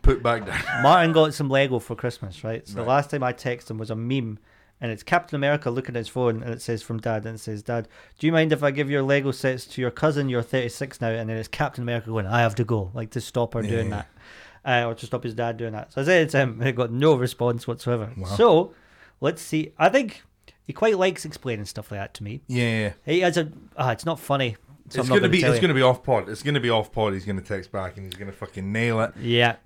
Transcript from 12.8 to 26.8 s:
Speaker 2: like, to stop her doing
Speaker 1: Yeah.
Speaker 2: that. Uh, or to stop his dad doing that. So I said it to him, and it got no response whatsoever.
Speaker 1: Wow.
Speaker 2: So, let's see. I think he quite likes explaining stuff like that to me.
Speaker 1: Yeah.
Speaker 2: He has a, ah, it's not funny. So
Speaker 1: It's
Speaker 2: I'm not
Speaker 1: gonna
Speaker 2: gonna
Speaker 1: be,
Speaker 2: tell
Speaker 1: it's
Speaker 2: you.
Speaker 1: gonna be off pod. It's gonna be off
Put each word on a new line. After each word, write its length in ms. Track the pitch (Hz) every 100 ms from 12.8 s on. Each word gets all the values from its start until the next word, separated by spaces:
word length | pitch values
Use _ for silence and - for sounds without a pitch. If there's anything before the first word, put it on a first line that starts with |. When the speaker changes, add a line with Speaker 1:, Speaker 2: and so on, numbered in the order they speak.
| 92
Speaker 2:
like, 160 | 117 110
to 100 | 120
stop 320 | - 123 117
her 80 | 117
doing 300 | 107 117 110
Speaker 1:
Yeah. 60 | 104
Speaker 2:
that. 100 | - - - - - -
Uh, 220 | 139 123 117
or 60 |
to 120 | 113 117
stop 160 | 123
his 80 | 120
dad 240 | 113 117 113
doing 160 | 113
that. 180 | 107 -
So 120 | -
I 20 |
said 220 | 139 180 156
it 40 |
to 60 | 143
him, 200 | 127 110
and 80 | 131
it 80 | 120
got 160 | 120
no 220 | 120 151
response 520 | 135 123 - 120 117 -
whatsoever. 440 | 117 120 120 107
Speaker 1:
Wow. 140 | 98 92
Speaker 2:
So, 460 | 101 233 165 190 - _ _ - -
let's 180 | 139 165
see. 320 | - 156 156 -
I 100 | 165
think 340 | 262 226 - _ _ _ _
he 100 | -
quite 240 | - 220 196
likes 260 | 190 170
explaining 400 | 156 - 127 107
stuff 260 | 101 - -
like 80 | 101
that 120 | 101
to 80 | -
me. 180 | 104 127 -
Speaker 1:
Yeah. 460 | 123 117 113 104 - -
Speaker 2:
He 140 | 165
has 180 | 180 170
a, 120 | 156 - - -
ah, 140 | 131
it's 120 | -
not 160 | 165 160
funny. 360 | - 139 123 104 _ - -
So 80 | 123
Speaker 1:
It's 40 |
Speaker 2:
I'm 0 |
not 40 | 123
Speaker 1:
gonna 120 | 127
Speaker 2:
gonna 100 | -
Speaker 1:
be, 80 | 180
Speaker 2:
tell 120 | 131
Speaker 1:
it's 100 | 120
Speaker 2:
you. 20 | 170
Speaker 1:
gonna 40 |
be 80 | 131
off 200 | 127 127
pod. 260 | - 113 98
It's 140 | 107
gonna 180 | 139 147
be 80 | 120
off 240 | 113